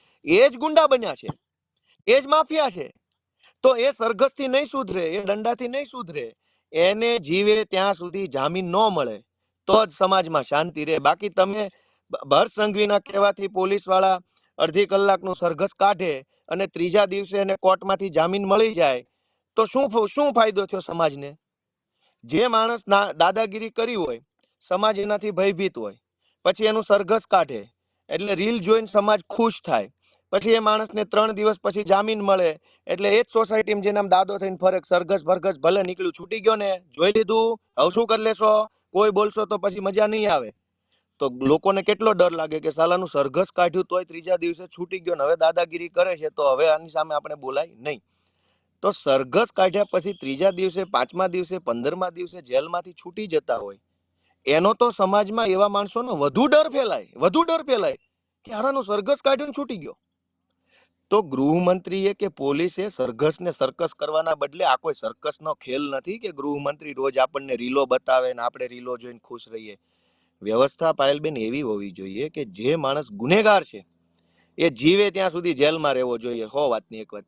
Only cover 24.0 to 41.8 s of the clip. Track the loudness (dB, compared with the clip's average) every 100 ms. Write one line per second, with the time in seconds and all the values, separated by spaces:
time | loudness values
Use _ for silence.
24 | -4 -6 _ _ _ _ -6 0 0 0
25 | -2 -4 -4 0 0 0 -4 -4 -12 -12
26 | _ _ _ _ -2 2 0 0 2 2
27 | 4 0 2 2 2 -6 -12 _ _ _
28 | -8 -6 -4 -2 0 -2 2 0 2 0
29 | 2 0 -2 -2 0 -2 -2 -2 -2 _
30 | _ _ -4 -2 2 2 4 0 -2 -4
31 | 0 2 0 2 0 0 -4 -4 2 2
32 | 2 -2 2 2 2 -2 _ _ -8 -2
33 | 2 2 2 0 0 0 0 -2 0 0
34 | 2 2 2 -2 -6 0 0 0 2 0
35 | 2 -2 0 0 0 0 2 2 -2 -4
36 | -6 -6 -10 -2 2 2 0 -4 _ 0
37 | 2 2 2 2 0 -2 _ 0 2 2
38 | 0 2 0 2 2 2 0 _ _ 0
39 | 2 2 0 -2 -4 -2 -4 -4 -4 0
40 | 0 2 2 0 -2 _ _ _ _ _
41 | _ -4 -4 -2 2 2 2 0